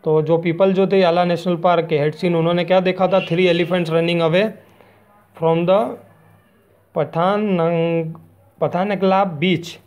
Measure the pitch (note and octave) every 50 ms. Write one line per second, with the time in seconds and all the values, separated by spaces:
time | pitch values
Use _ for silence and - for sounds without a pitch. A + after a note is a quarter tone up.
0 | - E3 D#3 D#3 D3+ D3+ E3+ E3 E3+ F3 E3 E3+ F#3+ F#3+ F#3+ G3 G3 F#3 G3 G3
1 | F#3 E3+ E3 F3 F3+ F3 F3 D#3+ - F#3 F3 D#3+ E3 F3+ F3 E3 D#3+ E3 E3 D3
2 | C#3+ D#3 D3+ - - F3 E3+ E3 D#3+ E3 F3 F3 F3 F3 F#3 F#3+ F#3 F#3 F3+ F#3
3 | F#3 F3+ G3 F#3+ F#3+ - E3 F3 F#3 F3+ E3+ E3+ F3 E3 F#3 F3+ F3 D#3+ D#3+ E3
4 | E3 E3+ E3+ E3+ E3 D#3+ E3 F3+ G#3+ A3 - - - _ _ _ - _ _ _
5 | _ _ _ _ _ _ _ - D#3+ D#3+ E3 E3 F3 F3 F#3 G#3 A#3 B3+ A#3 -
6 | - - _ _ _ _ _ _ _ _ _ _ _ _ _ _ _ _ _ E3+
7 | D3 - - E3 E3+ F#3+ G#3 G#3 G#3+ G#3 F#3+ F3 E3 E3+ E3+ E3 E3 E3+ E3 E3
8 | E3 E3 E3 - - - _ _ _ _ _ - D#3+ D3 - F3 F#3+ G#3 G3+ F3+
9 | F#3 F#3+ F#3+ F#3+ G3+ F#3+ E3 C#3 D#3+ F#3+ F3 D#3 E3 - - - _